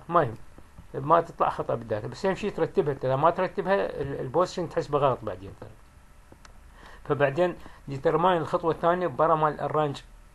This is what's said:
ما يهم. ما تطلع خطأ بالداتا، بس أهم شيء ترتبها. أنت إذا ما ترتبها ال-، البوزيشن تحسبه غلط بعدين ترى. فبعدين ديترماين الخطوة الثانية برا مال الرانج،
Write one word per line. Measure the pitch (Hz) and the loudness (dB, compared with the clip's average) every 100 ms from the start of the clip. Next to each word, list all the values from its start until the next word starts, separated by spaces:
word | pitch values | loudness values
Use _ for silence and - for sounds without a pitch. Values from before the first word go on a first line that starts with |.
| - | 2
ما | 170 | 2
يهم. | 123 113 - - - - - | 2 -4 -14 -18 -20 -20 -12
ما | 135 139 170 | -6 4 4
تطلع | 165 - 180 | 4 -2 -2
خطأ | - 156 123 | 0 -4 -4
بالداتا، | 113 107 127 | -2 -4 -4
بس | 123 190 | -4 -2
أهم | 180 | 0
شيء | 202 | -4
ترتبها. | - 160 202 147 | -2 0 2 0
أنت | 135 131 | 0 0
إذا | 131 | 4
ما | 165 | 4
ترتبها | 175 180 196 180 196 | 2 -2 -2 0 2
ال-، | 190 - 139 - | 0 -4 -6 -6
البوزيشن | 135 160 180 - 165 | -2 0 0 -2 -4
تحسبه | 170 135 143 | -4 0 2
غلط | 139 117 | 2 2
بعدين | 107 92 95 95 | -4 -8 -12 -16
ترى. | - - - - - - - - - - - - - - | -18 -20 -20 -20 -20 -20 -20 -20 -20 -20 -20 -20 -20 -14
فبعدين | - 139 139 139 180 160 - - - | -4 0 2 2 0 0 -14 -16 -12
ديترماين | 135 160 156 180 175 | -2 0 2 4 2
الخطوة | 147 175 165 | 0 0 0
الثانية | 147 170 180 175 | 2 2 2 0
برا | 127 160 156 | 2 2 4
مال | 151 143 | 2 0
الرانج، | 143 156 147 139 - - - | -2 0 0 -4 -12 -20 -18